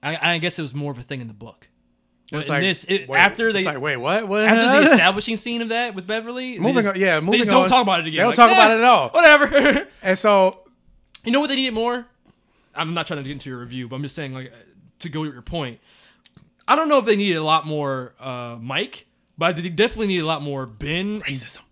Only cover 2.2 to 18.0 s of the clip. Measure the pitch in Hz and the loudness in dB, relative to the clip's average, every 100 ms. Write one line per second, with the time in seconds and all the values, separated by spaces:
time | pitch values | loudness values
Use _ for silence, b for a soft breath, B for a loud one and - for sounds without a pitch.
2.2 | _ 147 147 143 190 185 - 190 165 139 | _ -10 -4 -2 -2 -4 -4 -4 -2 2
3.2 | 190 - 226 208 190 143 143 131 127 196 | 2 2 -2 0 -4 -4 -6 -4 -2 -2
4.2 | 220 202 214 226 233 277 302 262 170 196 | -2 -2 2 4 4 4 6 6 4 2
5.2 | 214 220 - 233 233 226 240 196 180 220 | -4 -6 -6 -6 -4 -4 -6 -8 -8 -8
6.2 | 226 247 254 240 208 262 208 190 190 156 | -8 -10 -10 -4 0 0 0 0 0 0
7.2 | 160 226 220 190 185 247 220 180 160 156 | 0 0 4 4 4 2 2 0 -2 0
8.2 | 220 240 240 381 220 226 240 226 127 311 | 0 6 6 8 6 6 6 4 4 6
9.2 | 330 294 285 285 277 254 392 _ 196 190 | 8 8 6 4 4 2 -2 _ -2 0
10.2 | 220 202 185 - _ _ _ _ _ - | 4 4 4 0 _ _ _ _ _ -14
11.2 | 226 254 302 269 262 220 233 240 240 _ | -2 0 0 -2 -2 -2 -4 -4 -8 _
12.2 | _ _ _ _ _ - 160 170 160 160 | _ _ _ _ _ -10 -6 -6 -6 -8
13.2 | 135 143 139 127 120 127 123 131 143 151 | -8 -12 -12 -14 -12 -12 -10 -10 -10 -10
14.2 | 143 131 131 - - _ _ _ 175 156 | -12 -12 -16 -20 -20 _ _ _ -12 -8
15.2 | 156 123 - 170 135 113 b b b b | -8 -10 -12 -8 -8 -12 b b b b
16.2 | b _ _ _ - 285 320 285 226 208 | b _ _ _ -2 0 2 0 2 0
17.2 | 202 165 156 156 156 151 143 131 | 0 -2 0 -2 -2 -6 -4 -6